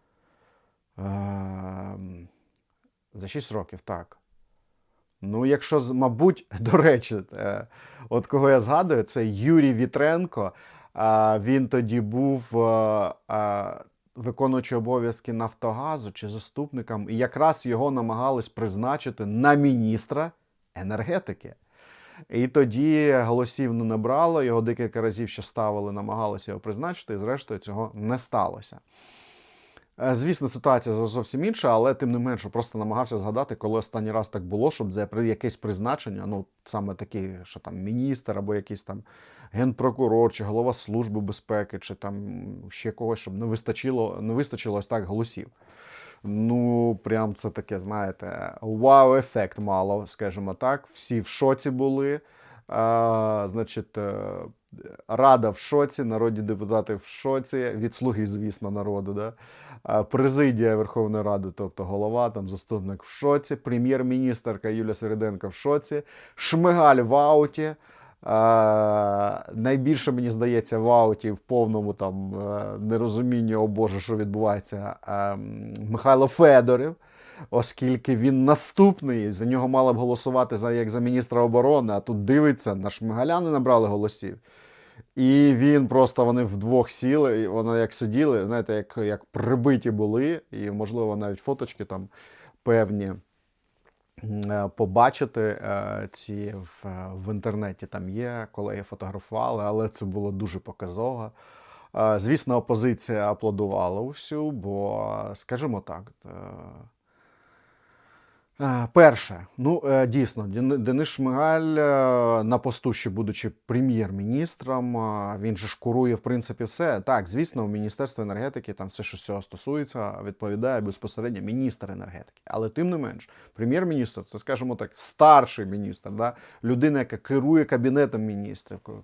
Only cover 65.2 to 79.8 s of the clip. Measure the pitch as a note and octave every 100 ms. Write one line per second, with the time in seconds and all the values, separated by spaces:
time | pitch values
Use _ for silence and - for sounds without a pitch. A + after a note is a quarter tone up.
65.2 | A2 G2 G2 - C#3 D3 - D3 - -
66.2 | - - - E3 F3 F3 D3+ C3 A#2 C#3
67.2 | D3 D3+ D3 D3+ D#3 D#3 _ - - _
68.2 | - A2 A2+ A2+ A2 G#2+ G#2+ G#2 G2+ G2+
69.2 | G2+ F#2+ - A2 A#2+ C3+ C3 D3 - B2
70.2 | B2 A2 A#2+ A#2 A2 A2+ A2+ A#2+ A2 G#2+
71.2 | G#2+ G2+ - B2 A2+ G#2+ G#2 G2+ F#2+ F#2+
72.2 | F#2+ G2 G2+ G#2 G#2 G#2 G#2+ A2 A#2 G#2+
73.2 | B2 A#2+ A2+ A2 A2 G#2 A2 F#2+ F#2+ A2
74.2 | G#2 G#2 A2 G2+ - G#2 G2+ - - G2+
75.2 | G2+ G2 G#2 G#2+ A2 G#2+ G#2+ A2 C3+ C3
76.2 | C3+ - E3 C3 A#2+ B2 D3 E3 _ _
77.2 | - - C3+ A#2+ A2+ - B2+ B2+ C#3 A#2
78.2 | B2+ C3+ C3 D3 - - G3 F#3+ C#3 A#2
79.2 | G#2 F#2 A#2 B2+ B2+ C3